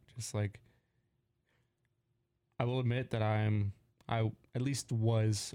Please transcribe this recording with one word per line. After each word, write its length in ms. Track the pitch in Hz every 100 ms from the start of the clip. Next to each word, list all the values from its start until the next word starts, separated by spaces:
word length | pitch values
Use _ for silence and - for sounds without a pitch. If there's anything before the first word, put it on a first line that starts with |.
| _ -
just, 180 | -
like, 240 | 107 104 - _ _ _ _ _ _ _ _ _ _ _ _ _ _ _ _ _ _ _ -
I 60 |
will 160 | 123 127
admit 300 | 123 120 127
that 120 | 113
I'm, 500 | 107 107 107 107 101 - _ _ -
I 220 | 117 110 - _
at 80 | 120
least 300 | 127 135 -
was 640 | 117 110 113 110 104 -